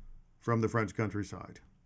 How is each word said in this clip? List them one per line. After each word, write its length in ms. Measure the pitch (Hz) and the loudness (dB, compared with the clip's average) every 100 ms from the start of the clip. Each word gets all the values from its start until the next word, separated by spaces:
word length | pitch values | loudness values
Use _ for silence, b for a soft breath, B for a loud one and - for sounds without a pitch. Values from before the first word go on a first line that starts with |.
| - - - _ | -14 -18 -20 _
from 200 | 117 113 | 0 2
the 80 | 110 | 4
French 260 | 117 98 | 2 0
countryside, 640 | - 104 104 98 92 - - - - | 0 0 0 -4 -8 -12 -16 -20 -20